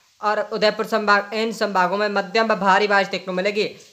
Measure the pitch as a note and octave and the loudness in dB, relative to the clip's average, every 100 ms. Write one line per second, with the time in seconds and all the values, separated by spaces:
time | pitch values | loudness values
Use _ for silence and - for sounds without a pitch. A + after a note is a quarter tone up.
0 | _ - G#3 G#3+ G3 A3 G#3 G#3+ G#3 A3 | _ -6 -2 -2 -2 0 0 0 -2 -2
1 | G#3 G3+ G3+ A3 A3+ G#3+ G#3 F#3+ F3+ G3+ | 2 2 0 -4 -4 -2 -2 0 0 0
2 | G#3 G3+ F#3 A3 A3 G3+ G3 G3 G#3 G3+ | 0 -2 0 0 2 2 4 4 4 2
3 | F#3+ F#3+ F#3 F#3 G3+ G#3 F3 - - | 2 -4 -4 -2 -2 -2 -4 -6 -20